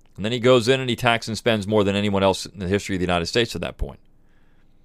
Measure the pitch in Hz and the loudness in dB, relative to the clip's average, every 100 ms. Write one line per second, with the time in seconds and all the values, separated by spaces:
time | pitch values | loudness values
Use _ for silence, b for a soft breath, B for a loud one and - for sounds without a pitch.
0 | _ - 107 123 117 127 113 131 127 117 | _ -8 -6 2 4 6 4 0 0 -2
1 | 123 113 - 107 120 110 95 107 98 98 | 0 0 -2 -4 0 0 2 2 2 0
2 | 104 98 98 92 - - 90 101 - 92 | 0 2 2 0 -4 -8 -2 -2 -2 -4
3 | 90 87 85 120 117 85 71 - 71 67 | 0 -2 0 -2 -2 -4 -8 -8 -10 -12
4 | _ _ _ _ _ _ _ _ | _ _ _ _ _ _ _ _